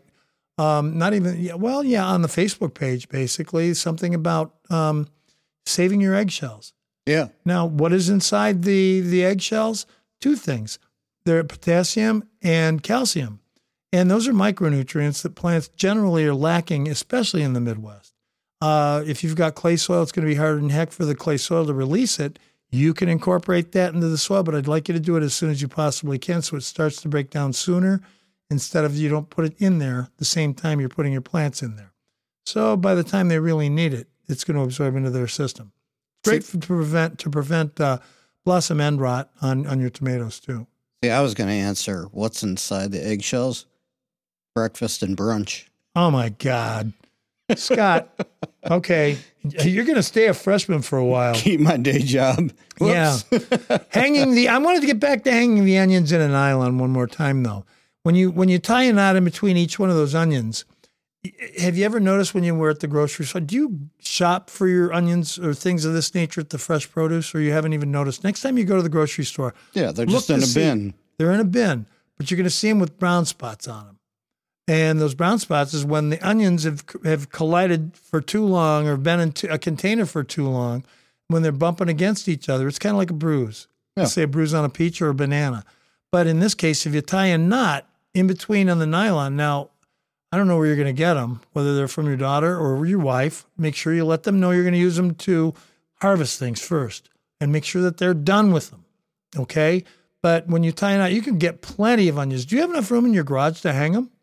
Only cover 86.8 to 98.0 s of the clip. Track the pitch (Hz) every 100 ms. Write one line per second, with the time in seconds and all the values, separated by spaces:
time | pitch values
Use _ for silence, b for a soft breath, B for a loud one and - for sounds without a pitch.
86.8 | 156 147 143 190 190 165 170 247 202 139
87.8 | - _ _ 185 185 180 - 208 190 170
88.8 | 156 170 214 160 139 143 147 143 139 _
89.8 | _ _ _ _ - 180 190 165 156 147
90.8 | 139 131 165 151 120 120 _ 147 143 139
91.8 | 135 - 151 131 135 143 165 180 147 135
92.8 | 165 196 139 127 147 - - - 156 143
93.8 | 160 165 160 160 208 196 180 180 180 175
94.8 | 180 170 180 165 - 170 160 - b b
95.8 | b - 196 185 143 - 123 113 - 160
96.8 | 117 - _ _ _ - 147 151 - 180
97.8 | 180 170